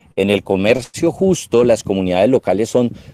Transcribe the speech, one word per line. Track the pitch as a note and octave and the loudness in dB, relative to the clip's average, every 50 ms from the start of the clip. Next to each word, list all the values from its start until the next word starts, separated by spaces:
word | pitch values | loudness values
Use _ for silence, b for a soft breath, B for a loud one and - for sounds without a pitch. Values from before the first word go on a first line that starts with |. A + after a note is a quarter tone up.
| _ _ _ | _ _ _
En | - F#2+ G2+ | -2 0 0
el | G2+ G2 - | 0 0 0
comercio | - G2+ F#2 F#2+ G#2+ B2 C3 B2 - - - D#3+ E3+ D#3+ | -2 -2 0 2 2 0 0 -2 -8 -8 -4 -4 -4 -2
justo, | - F#3 F#3+ F#3 - - - - A#2+ B2 | 0 0 0 0 -2 -2 -2 0 2 2
las | A#2+ A#2 - - | 2 2 0 0
comunidades | - G2+ G2 F#2 F2+ F2+ F2+ G2 A#2+ | -4 -4 -2 -2 0 0 2 2 2
locales | C3 G#2 - - F#2 G2 A2+ G#2+ | 2 0 0 0 -2 -2 -2 -2
son | - B2 B2 A#2 B B B B | 0 0 0 0 B B B B